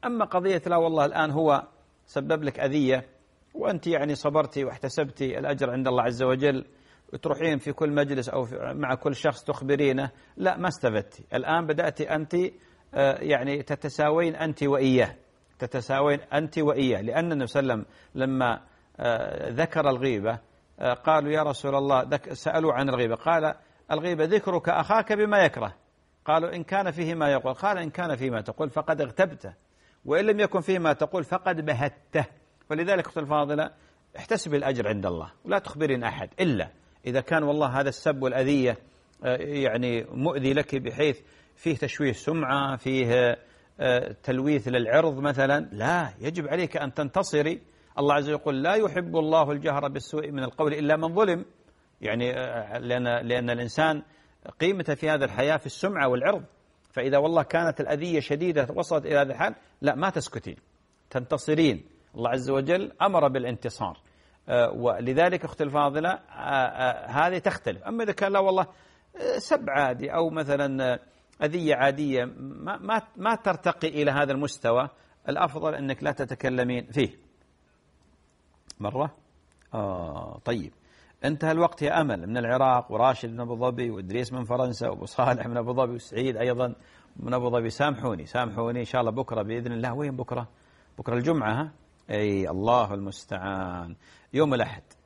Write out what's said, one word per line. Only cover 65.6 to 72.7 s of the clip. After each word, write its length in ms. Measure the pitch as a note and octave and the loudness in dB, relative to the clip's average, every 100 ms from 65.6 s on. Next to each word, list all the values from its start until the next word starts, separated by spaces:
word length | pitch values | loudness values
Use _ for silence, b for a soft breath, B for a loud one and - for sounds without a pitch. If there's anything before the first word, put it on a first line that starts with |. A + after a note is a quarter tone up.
الفاضلة، 460 | D3 D3 C#3+ C#3+ E3 | -2 2 2 2 -2
آه، 100 | F#3 - | -4 -8
آه، 720 | - - C#3 B2+ - B2+ - - | -10 -2 2 0 2 0 0 -4
هذه 320 | B2+ E3+ F#3 | 0 2 2
تختلف. 440 | G3 F3 - F#2+ | -2 -2 -6 -6
أما 220 | - A3+ | -8 -4
إذا 80 | A3 | -4
كان 200 | G3 G3+ | -2 0
لا 60 | G3 | 2
والله، 240 | F#3+ F#3+ | 4 2
آه، 760 | F#3 - - _ _ F4+ - B3 | 0 -6 -20 _ _ -6 -4 -2
سب 260 | - D#4 - | 0 0 2
عادي 460 | C#3 C#3 B2 - | 2 2 0 -2
أو 160 | E3 E3 | 0 0
مثلًا، 600 | D#3 C#3+ C#3+ C#3 C3+ B2+ | 0 -2 0 0 0 0
آه، 80 | B2 - b b _ | -2 -6 b b _
أذية 300 | D3+ E3+ D#3+ | -2 0 2
عادية 500 | C3+ C3+ C#3 D3 C3 B2 B2+ | 4 4 2 0 0 -2 -6
ما، 400 | C3+ - D#3 | -14 -12 -10